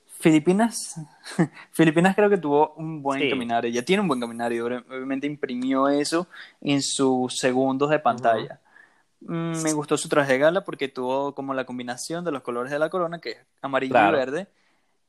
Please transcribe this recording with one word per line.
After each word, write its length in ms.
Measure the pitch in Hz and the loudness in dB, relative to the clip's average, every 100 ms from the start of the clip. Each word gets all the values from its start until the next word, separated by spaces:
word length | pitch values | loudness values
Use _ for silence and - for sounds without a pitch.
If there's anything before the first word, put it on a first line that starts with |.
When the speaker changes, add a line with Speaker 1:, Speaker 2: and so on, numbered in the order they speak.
| _ - | _ 0
Speaker 1:
Filipinas, 800 | 170 156 151 196 226 - - - 151 _ - - | 4 4 4 4 2 -2 -12 -12 -16 _ -6 0
<laughs> 360 | 160 - - | 0 -2 -6
Filipinas 440 | - 160 160 185 190 | 2 4 6 4 4
creo 140 | 208 | 4
que 80 | 202 | 4
tuvo 360 | 151 143 151 - | 2 2 2 0
un 260 | 160 156 | -10 -6
buen 200 | 139 135 | -4 -2
Speaker 2:
Sí. 60 | 139 | 0
Speaker 1:
caminar. 360 | 131 120 117 120 | -2 -2 -2 0
Ella 180 | 120 | -2
tiene 180 | 123 196 | 0 2
un 60 | 190 | 2
buen 120 | 127 | 0
caminar 340 | 120 117 117 | -4 -6 -4
y 40 | 117 | -2
obvi-, 240 | 117 123 117 | -4 -6 -10
obviamente 380 | 131 131 135 143 | -10 -6 -4 -4
imprimió 600 | 147 - 123 131 135 139 | -6 -8 -4 -2 2 2
eso 400 | 143 147 165 185 - - - | 2 0 -2 -2 -10 -20 -8
en 200 | - 139 | -2 0
sus 560 | 131 - 135 131 123 - | 0 0 2 2 -2 0
segundos 520 | 131 127 135 135 143 | 0 2 0 0 0
de 60 | 151 | 2
Speaker 2:
Ujú. 60 | |
Speaker 1:
pantalla. 560 | 123 117 123 110 - - _ _ _ _ _ _ | 2 2 2 0 -2 -12 _ _ _ _ _ _
Mm, 400 | - 165 165 165 | -8 -6 -4 -2
me 100 | 160 | -2
gustó 240 | 151 147 147 | -2 -2 -2
su 120 | 165 | 0
traje 240 | 151 139 | 0 2
de 60 | 131 | 4
gala 240 | 151 185 | 4 2
porque 240 | - 143 135 | -4 -8 -8
tuvo 460 | 131 127 135 139 135 | -6 -4 -2 -4 -6
como 180 | 139 | -6
la 120 | 131 127 | -6 -6
combinación 580 | 123 123 120 - 170 175 | -8 -10 -10 -8 -8 -6
de 60 | |
los 100 | 135 | -6
colores 280 | - 120 127 | -6 -6 -4
de 80 | 147 | -2
la 100 | 156 | -2
corona, 300 | 185 165 170 | -2 -4 -6
que 120 | 123 | -12
es 60 | - _ _ | -14 _ _
amarillo 300 | 135 135 135 | -4 -4 2
Speaker 2:
Claro. 260 | 123 101 135 | 4 6 4
Speaker 1:
y 20 | |
verde. 280 | 127 151 196 _ _ _ _ _ | 0 -4 -8 _ _ _ _ _